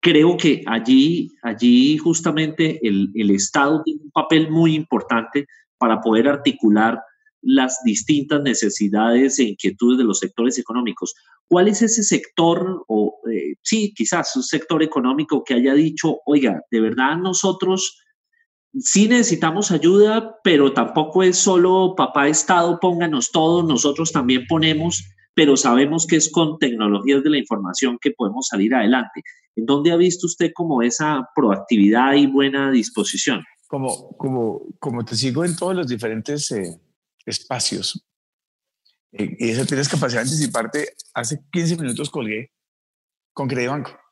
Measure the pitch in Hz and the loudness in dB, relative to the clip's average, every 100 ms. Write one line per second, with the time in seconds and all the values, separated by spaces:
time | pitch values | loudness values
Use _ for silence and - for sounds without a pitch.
0 | 175 151 160 175 165 123 - 113 113 131 | 4 4 4 4 0 0 -2 -4 4 4
1 | 147 170 - _ 120 113 123 123 139 151 | 4 0 -6 _ -10 0 4 6 4 2
2 | 170 160 175 151 156 156 160 - 117 98 | 0 0 0 -2 -4 0 -2 0 -2 0
3 | 98 110 104 98 - 147 143 156 151 - | -2 0 0 2 0 0 2 0 -2 -8
4 | - - 156 160 156 160 165 156 156 117 | -6 -4 2 2 2 2 2 2 -2 -4
5 | - 117 113 143 143 _ _ _ 120 113 | -2 -4 -2 -6 -6 _ _ _ 0 0
6 | 117 110 131 143 - - 110 104 110 117 | 2 4 4 2 -2 2 2 4 2 0
7 | - _ _ _ 127 135 127 - 117 104 | -10 _ _ _ 2 2 2 -2 -2 -2
8 | - 147 143 147 143 110 104 - 104 104 | 0 -2 0 -2 0 0 -2 -2 -2 0
9 | 113 120 135 127 117 101 95 98 120 127 | 2 4 2 2 -2 0 -6 0 2 4
10 | 117 98 92 - 120 123 - 117 120 - | 2 0 -6 -2 -2 -2 -6 -4 -4 -6
11 | 110 - _ _ _ 175 202 202 226 226 | -10 -10 _ _ _ 4 4 2 0 0
12 | 202 147 - - 170 170 185 185 - 110 | 0 -2 -2 0 2 2 -2 -6 -4 0
13 | 107 - 117 107 73 - - 220 208 - | 0 -4 -6 -4 -6 -8 -4 -2 -2 -4
14 | 233 175 160 131 127 151 - 160 156 143 | -2 -2 -4 -6 -4 -6 -2 0 0 0
15 | 123 139 147 139 - 123 131 139 160 147 | 0 -2 0 -2 0 2 4 4 2 0
16 | 160 - - 147 127 85 - 113 110 120 | -2 -2 0 2 2 -2 -4 0 0 0
17 | 131 160 190 180 190 185 185 185 - _ | -2 -2 -4 -2 -2 -2 -2 -2 -4 _
18 | _ _ _ _ _ _ _ 131 - 190 | _ _ _ _ _ _ _ -8 0 2
19 | 214 247 214 160 160 175 208 160 160 196 | 4 4 2 0 -2 -2 -2 2 4 6
20 | 214 220 226 - 196 156 139 127 117 160 | 6 2 -4 -4 2 4 4 2 -2 -2
21 | 156 185 185 180 - 180 180 185 185 185 | 0 2 2 2 2 4 4 4 2 0
22 | 131 143 143 156 - 180 170 170 185 175 | -2 2 2 0 2 2 2 0 0 0
23 | 170 151 151 170 160 170 165 127 143 143 | -2 -2 -2 0 2 2 0 0 0 -2
24 | 160 156 123 127 123 165 156 151 170 165 | -4 -2 0 0 0 0 0 0 -2 -4
25 | - _ _ - 151 135 131 120 143 156 | -10 _ _ 2 4 4 4 2 2 0
26 | - 160 147 180 160 160 147 113 107 101 | 0 0 2 0 0 0 -2 0 0 0
27 | 120 139 143 151 - 107 92 90 131 120 | 2 2 2 0 -2 -6 -6 -4 -4 -2
28 | 147 - 107 117 269 98 104 131 107 127 | -4 -2 -4 -4 -6 -2 0 2 2 0
29 | 110 - - _ _ - 113 143 156 170 | -2 -14 -20 _ _ -8 0 0 2 2
30 | 180 170 170 - 165 - 165 131 117 - | 2 0 -6 -4 -4 -4 -2 0 0 -2
31 | 151 147 127 - 123 98 - 110 101 117 | -4 -4 -4 0 0 0 0 2 4 4
32 | 135 139 143 135 139 139 135 131 107 - | 2 4 2 2 0 0 0 0 -2 -6
33 | 104 - - 110 80 _ _ 143 131 - | -6 -4 -4 -4 -8 _ _ -8 -6 -8
34 | - - 139 127 113 92 - - 147 120 | -12 -10 -6 -4 -4 -6 -14 -12 -8 -8
35 | 113 113 131 123 175 165 180 185 143 120 | -6 -4 -4 -2 -4 -4 -4 -4 -4 -6
36 | 113 113 107 147 147 117 90 85 _ _ | -6 -6 -6 -8 -6 -6 -8 -12 _ _
37 | _ _ - 104 - 127 - 92 95 - | _ _ -12 -12 -8 -6 -6 -6 -8 -10
38 | _ _ _ _ _ _ _ _ _ _ | _ _ _ _ _ _ _ _ _ _
39 | _ - 101 - 117 113 135 135 143 160 | _ -10 -8 -4 -4 -2 -2 -2 -2 -2
40 | 139 117 123 156 143 117 113 147 147 _ | -2 -4 -4 -2 -2 -4 -6 -6 -8 _
41 | - - 120 147 _ 175 170 170 139 120 | -14 -10 -8 -10 _ -4 -2 -2 -6 -6
42 | 143 151 113 107 131 _ _ _ _ _ | -8 -8 -8 -8 -12 _ _ _ _ _
43 | _ _ _ - 135 127 123 143 - - | _ _ _ -8 -6 -4 -4 -6 -10 -16
44 | _ | _